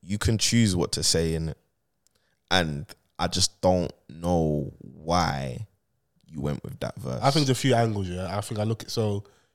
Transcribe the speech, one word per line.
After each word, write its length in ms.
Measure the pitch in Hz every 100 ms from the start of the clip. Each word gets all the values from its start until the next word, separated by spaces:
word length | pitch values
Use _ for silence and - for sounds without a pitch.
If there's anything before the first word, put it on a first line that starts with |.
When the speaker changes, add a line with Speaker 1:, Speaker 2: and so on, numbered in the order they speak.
Speaker 1:
you 160 | 85 104
can 200 | - 110
choose 360 | - 117 113
what 180 | 90 78
to 100 | -
say 320 | 78 82 82
in 160 | 80 80
it, 80 | - _ _ _ _ _ _ _ _ _
and 360 | 92 82 73 - - _ _
I 80 | 87
just 320 | 95 92 _
don't 320 | 92 92 85 - _
know 640 | 78 85 87 78 76 - -
why 880 | - - 80 87 82 69 67 62 107 _ _ _ _ _ _
you 140 | 78
went 220 | 71 71
with 140 | - 67
that 160 | - -
verse. 240 | 64 64
Speaker 2:
I 80 | 127
think 160 | 151 139
there's 120 | 123
a 20 |
few 140 | 139
angles, 340 | 117 113 104 95
yeah. 280 | 90 92 101
I 40 |
think 200 | - 107
I 40 |
look 180 | 107 110
at, 60 | -
so 340 | - 107 101 - _ _